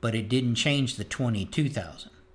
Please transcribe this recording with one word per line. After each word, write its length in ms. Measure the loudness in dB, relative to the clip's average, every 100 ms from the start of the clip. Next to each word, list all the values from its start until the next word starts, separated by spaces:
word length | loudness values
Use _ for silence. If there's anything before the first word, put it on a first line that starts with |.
but 120 | -2
it 140 | -2 0
didn't 280 | 2 2 2
change 400 | 2 2 2 -2
the 100 | -6
twenty-two 640 | -2 0 0 0 0 0
thousand. 420 | -2 -6 -10 -18 -20 -20